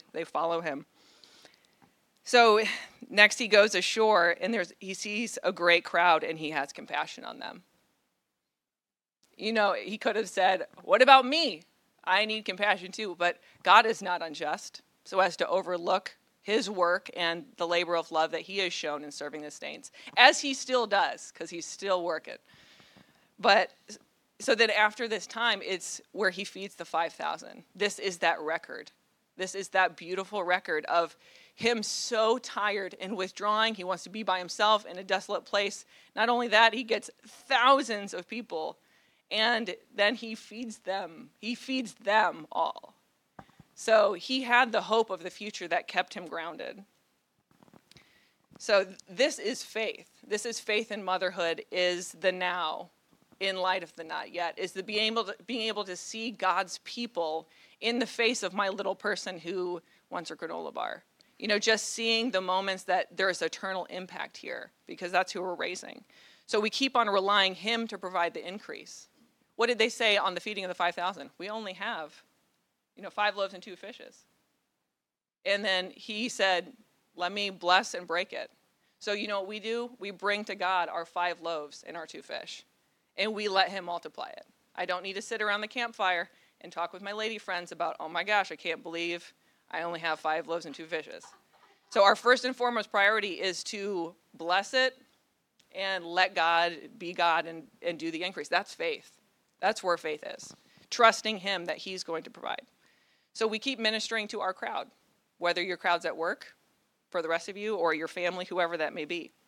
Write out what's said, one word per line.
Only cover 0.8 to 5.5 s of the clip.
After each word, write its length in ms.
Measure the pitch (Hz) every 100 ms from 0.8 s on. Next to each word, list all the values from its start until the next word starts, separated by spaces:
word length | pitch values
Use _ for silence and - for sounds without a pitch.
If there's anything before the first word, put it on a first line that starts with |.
| - _ _ _ - - - _ _ _ _ _ _ _
So 380 | - 247 233 214 214 - - - -
next 300 | 196 208 -
he 80 | 220
goes 280 | 202 202 190
ashore 600 | 180 226 220 190 170 -
and 140 | 185
there's, 200 | 165 175 -
he 140 | 190
sees 440 | 190 208 208 226 -
a 80 | -